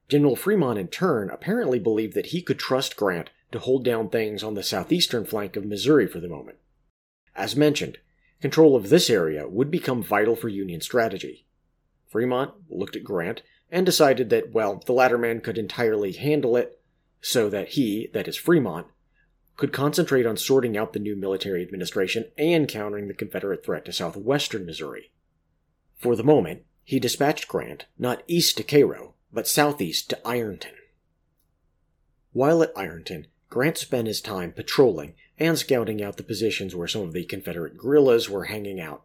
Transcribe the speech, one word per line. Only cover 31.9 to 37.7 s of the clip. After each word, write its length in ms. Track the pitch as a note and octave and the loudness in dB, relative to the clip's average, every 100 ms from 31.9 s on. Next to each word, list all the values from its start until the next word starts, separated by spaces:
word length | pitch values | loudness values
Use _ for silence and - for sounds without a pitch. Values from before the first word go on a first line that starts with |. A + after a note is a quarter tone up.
| _ _ _ _ | _ _ _ _
While 300 | A#2+ C#3+ E3 | 0 4 4
at 100 | - - | 4 0
Ironton, 520 | F2+ E2 - E2 - _ - | -8 -10 -12 -12 -14 _ -6
Grant 300 | A#2 D3+ D#3 | 0 0 -2
spent 300 | - B2 A2 | -4 -2 -2
his 120 | G2+ | -6
time 320 | A2 F#2+ F2 | -6 -6 -8
patrolling 640 | - - - B2+ E2 C#2+ - _ - | -10 -2 4 4 4 -8 -16 _ -2
and 200 | D#3+ D3+ | 0 0
scouting 440 | - B2+ A2 G#2+ | 0 0 0 -4
out 140 | G2+ G2+ | -6 -8
the 60 | |
positions 520 | - G#2 A2 - F#2+ | -8 -2 -2 -2 -6
where 140 | F2 E2+ | -8 -6
some 140 | A2+ | -6
of 100 | F2+ | -6
the 120 | F2 | -6
Confederate 520 | E2+ G2 - E2+ D#2+ | -8 -8 -8 -8 -8